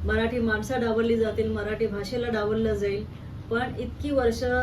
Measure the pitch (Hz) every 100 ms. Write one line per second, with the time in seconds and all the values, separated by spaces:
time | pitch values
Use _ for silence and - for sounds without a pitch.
0 | 190 214 226 240 226 214 214 247 233 220
1 | 226 226 220 202 220 214 202 214 220 202
2 | 196 247 240 220 208 220 220 208 202 202
3 | 214 - - - - 226 247 254 254 -
4 | 285 277 240 226 247 254